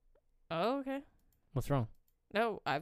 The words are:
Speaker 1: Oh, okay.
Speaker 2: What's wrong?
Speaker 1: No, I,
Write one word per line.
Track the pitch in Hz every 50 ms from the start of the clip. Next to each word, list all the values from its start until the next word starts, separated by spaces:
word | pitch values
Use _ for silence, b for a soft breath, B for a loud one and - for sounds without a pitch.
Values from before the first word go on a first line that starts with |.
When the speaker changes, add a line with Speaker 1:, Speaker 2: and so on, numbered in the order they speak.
| _ - _ _ _ _ _ _ _ -
Speaker 1:
Oh, | 165 165 180 226 269 277
okay. | 262 269 269 277 277 - _ _ _ - _ _ _ _
Speaker 2:
What's | - 123 - -
wrong? | 143 135 117 - - - _ _ _ _ _ _ -
Speaker 1:
No, | 196 233 233 196 - -
I, | - 139 147